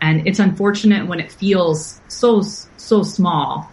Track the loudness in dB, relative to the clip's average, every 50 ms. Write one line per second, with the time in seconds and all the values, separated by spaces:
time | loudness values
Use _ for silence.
0 | 0 0 0 2 0 0 0 2 2 2 2 0 0 0 0 2 2 2 2 2
1 | 0 -4 -6 -8 -8 -10 -10 -4 -2 0 2 2 2 0 -2 -4 -6 -10 -16 -18
2 | -18 -16 -4 0 2 4 4 4 2 -2 -6 -12 -18 -20 _ -10 -2 0 2 2
3 | 2 0 0 0 0 0 0 0 -2 -4 -6 -8 -10 -10